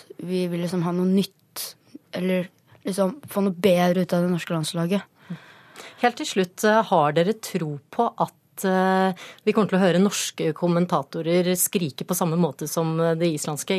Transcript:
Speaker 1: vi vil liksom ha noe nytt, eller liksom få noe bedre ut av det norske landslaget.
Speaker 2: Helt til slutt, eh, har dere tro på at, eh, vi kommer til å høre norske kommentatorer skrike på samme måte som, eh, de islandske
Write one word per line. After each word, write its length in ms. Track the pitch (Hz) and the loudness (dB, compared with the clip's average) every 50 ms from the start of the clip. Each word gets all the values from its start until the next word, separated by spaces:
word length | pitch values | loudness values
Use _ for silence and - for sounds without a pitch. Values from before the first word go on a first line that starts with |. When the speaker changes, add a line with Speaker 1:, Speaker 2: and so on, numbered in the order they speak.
| - - - - 170 | -18 -20 -16 -14 -8
Speaker 1:
vi 240 | 175 185 180 180 175 | -4 -4 -2 -2 -2
vil 160 | 170 170 175 | -2 -4 -4
liksom 180 | 170 185 180 165 175 | -2 -2 -2 -2 -2
ha 80 | 175 | 0
noe 100 | 180 180 | 0 0
nytt, 720 | 185 190 202 185 - _ _ _ _ _ - - - - _ _ _ - - _ _ - | 2 2 2 2 0 _ _ _ _ _ -12 -12 -12 -14 _ _ _ -20 -20 _ _ -6
eller 340 | 185 180 185 185 185 175 - - _ _ _ - _ - | -4 -2 0 0 -2 -2 -4 -10 _ _ _ -20 _ -8
liksom 340 | - 185 196 196 185 - - - - | -6 -2 0 0 -2 -2 -6 -12 -6
få 160 | - 208 196 | -2 0 0
noe 100 | 202 175 | 0 0
bedre 480 | 175 196 202 175 175 175 180 180 185 | 2 2 4 4 4 4 2 2 0
ut 120 | 180 - 180 175 | 0 0 0 0
av 60 | 175 | 0
det 60 | 180 180 | 0 0
norske 220 | 165 - - 175 | -2 -4 -4 -4
landslaget. 480 | 160 156 - - 170 170 170 196 196 - - _ _ _ - 175 - - - - - - - - - - - - - | -4 -4 -4 -4 -4 -2 -2 -2 -2 -4 -8 _ _ _ -14 -14 -14 -16 -20 -20 -20 -20 -20 -20 -20 -20 -20 -4 0
Speaker 2:
Helt 140 | - 240 - - | 0 0 0 -2
til 80 | 311 | -6
slutt, 380 | - - 202 185 180 - - - | -4 -2 -2 -2 -2 -2 0 2
eh, 160 | 214 214 226 220 | 4 4 4 4
har 280 | - 196 170 147 147 147 | 4 4 4 4 4 4
dere 200 | 165 170 190 226 | 2 2 2 0
tro 460 | 220 - - - 175 160 151 147 139 - _ - | -4 -6 -8 -6 -6 -4 -6 -6 -10 -12 _ -4
på 120 | - 233 226 - - | -2 -2 -2 0 -2
at, 460 | - - - _ _ _ _ - - | -4 -4 -4 _ _ _ _ -4 -2
eh, 480 | 190 185 185 185 190 190 190 190 190 180 - - - - - _ | 0 2 2 2 4 4 4 2 2 0 -4 -8 -16 -20 -4 _
vi 80 | 214 202 | 0 2
kommer 160 | 220 202 156 | 2 2 2
til 80 | 190 185 | 2 4
å 40 | |
høre 200 | 196 180 165 180 | 4 4 4 4
norske 460 | 196 202 - - - - - - 160 160 151 | 4 2 2 -2 -6 -6 -6 -4 -2 -4 -2
kommentatorer 1000 | - 180 175 170 170 180 175 180 147 139 - - 165 160 165 170 180 180 180 180 180 | 0 0 2 2 2 2 2 0 -2 -2 -4 -6 -6 -2 0 2 2 2 2 0 0
skrike 480 | - - - 202 175 143 - - - | -2 -2 -2 -2 -2 -4 -6 -8 -6
på 100 | - 180 - | -6 -2 0
samme 200 | 190 165 156 175 | 0 0 2 2
måte 300 | 175 147 131 - 160 147 | 2 0 0 -4 -8 -6
som, 320 | - 175 165 160 160 160 | -2 -2 -2 0 0 0
eh, 140 | 165 165 165 | 0 0 0
de 180 | 160 175 170 156 | 0 0 -2 -2
islandske 400 | 147 - 160 151 135 - - 196 | -2 -4 -6 -6 -6 -4 -4 -2